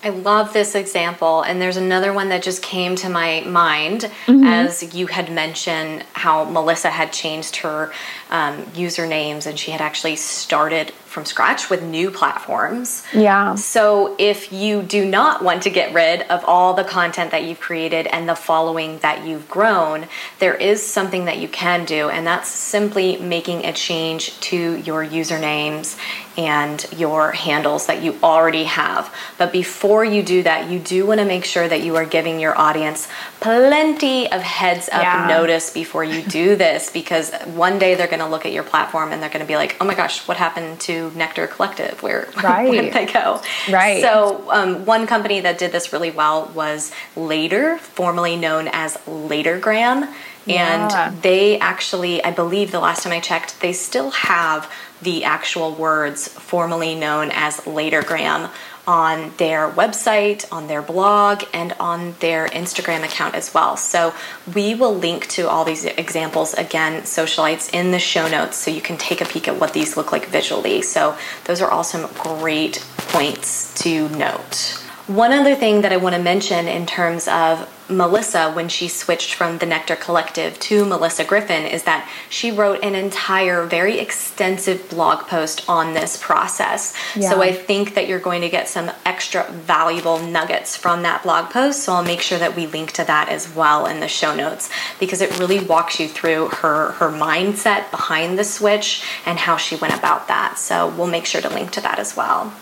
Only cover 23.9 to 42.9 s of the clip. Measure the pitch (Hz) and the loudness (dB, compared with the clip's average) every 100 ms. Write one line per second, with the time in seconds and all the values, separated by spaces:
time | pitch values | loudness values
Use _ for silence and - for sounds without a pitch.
23.9 | 170 160 160 - - - 180 170 165 160 | -2 -2 -4 -6 -8 -4 -2 0 -2 -4
24.9 | 156 156 160 160 165 156 151 151 151 - | -4 -2 -2 -2 -2 -2 0 -2 -4 -8
25.9 | - - - - - 160 147 147 147 - | -10 -10 -10 -10 -4 0 2 0 -4 -8
26.9 | 165 160 156 156 - 170 147 147 147 - | -2 0 2 2 0 0 0 2 0 0
27.9 | 160 160 147 165 160 165 160 156 - 147 | 0 0 2 6 6 6 2 -2 0 0
28.9 | - - - - - 175 185 180 - 202 | 0 -4 -10 -14 -2 0 0 -2 0 4
29.9 | 214 220 208 180 180 170 156 165 180 170 | 6 6 2 4 4 4 2 0 -6 -2
30.9 | 185 196 214 202 185 180 - 170 160 160 | 0 2 4 2 0 -2 0 2 0 0
31.9 | 165 160 160 160 160 160 - 151 156 156 | 0 2 0 0 0 0 4 4 2 -2
32.9 | 156 - - - - 220 226 262 294 311 | -4 -8 -10 -14 -4 2 6 6 6 4
33.9 | 294 277 262 247 190 175 - 190 175 - | 2 2 2 0 -2 -2 0 2 0 0
34.9 | - 180 180 185 160 165 165 160 - 165 | 0 2 2 4 4 4 2 0 -6 -6
35.9 | 165 160 160 160 156 175 202 175 151 - | -4 -2 -4 -4 2 4 6 4 2 -4
36.9 | - 160 165 156 - - 170 180 202 190 | -6 -2 -2 -2 -6 -8 0 2 4 4
37.9 | 185 175 160 160 160 - 156 147 156 - | 4 2 0 -2 -4 -4 -6 0 0 0
38.9 | 160 156 156 156 156 156 151 147 - 190 | -2 -4 -4 -6 -6 -2 0 0 0 -2
39.9 | 196 165 - - 175 170 170 165 165 - | 0 0 -2 -4 0 0 -2 -8 -8 -6
40.9 | 165 165 165 160 - 165 - - - - | -4 -4 -4 -4 -2 -6 -2 -4 -2 -8
41.9 | - - - - - 190 180 254 240 - | -6 -4 -4 -4 -2 2 2 4 2 2